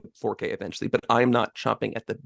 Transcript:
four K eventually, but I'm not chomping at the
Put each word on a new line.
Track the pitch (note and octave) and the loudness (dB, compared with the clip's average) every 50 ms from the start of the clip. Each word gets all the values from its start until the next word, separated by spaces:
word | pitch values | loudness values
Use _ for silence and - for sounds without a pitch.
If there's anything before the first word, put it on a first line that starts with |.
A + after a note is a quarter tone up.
| - - _ - | -8 -10 _ -6
four | - G#2+ G#2 | -4 -4 -4
K | - - - | -2 -4 -6
eventually, | G#2 - G2 F2+ - - - | -4 -4 -6 -10 -8 -6 -4
but | - - A#2+ - - | 0 0 -2 2 4
I'm | A#2 A#2+ B2 B2 A#2+ | 4 4 6 6 4
not | A#2+ G#2+ - _ | 4 2 0 _
chomping | - - A2+ A2 - A#2 G#2 - | -4 -2 -2 0 0 -2 -6 -6
at | A#2 - | -8 -6
the | - - - - | -6 -8 -8 -8